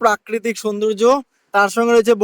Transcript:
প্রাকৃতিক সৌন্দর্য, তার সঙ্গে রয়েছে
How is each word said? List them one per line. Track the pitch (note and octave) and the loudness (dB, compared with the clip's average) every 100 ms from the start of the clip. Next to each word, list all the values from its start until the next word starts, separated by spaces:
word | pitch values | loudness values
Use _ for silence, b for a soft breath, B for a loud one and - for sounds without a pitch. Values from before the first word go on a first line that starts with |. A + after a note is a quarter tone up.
প্রাকৃতিক | A3+ G#3 - A3 A3+ G3+ | -2 -2 -4 -6 -6 -6
সৌন্দর্য, | G#3+ G#3 G#3+ G3+ A#3 C#4 - _ _ | -6 -4 -4 0 2 0 -4 _ _
তার | G3+ G3+ A3+ | 0 0 0
সঙ্গে | A#3 | 2
রয়েছে | A#3 A3 G#3+ | 2 2 2